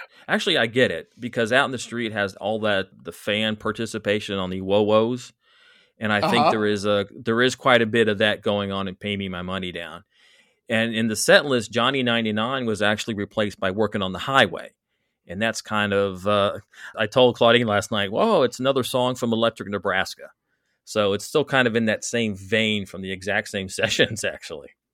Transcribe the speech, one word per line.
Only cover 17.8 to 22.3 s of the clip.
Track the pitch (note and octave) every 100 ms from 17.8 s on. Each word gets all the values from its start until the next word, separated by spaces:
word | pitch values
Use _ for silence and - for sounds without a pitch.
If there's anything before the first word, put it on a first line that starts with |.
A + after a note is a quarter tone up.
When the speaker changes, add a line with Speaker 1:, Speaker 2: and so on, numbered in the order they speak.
| -
Speaker 1:
night, | G#2+ G2+
"Whoa, | G#2 A3 F#3
it's | B2 -
another | C3 C3+
song | A#2+ B2+ B2+ B2
from | A#2+
Electric | A2+ A#2 - F#2+
Nebraska." | G2+ G2 F#2 F2 - C#2+ _ _ _ _ _ -
So | G#2+ G2+
it's | G2+ -
still | D3+ C3+
kind | C3+ B2
of | A2+
in | A2
that | G#2 -
same | A#2+ A2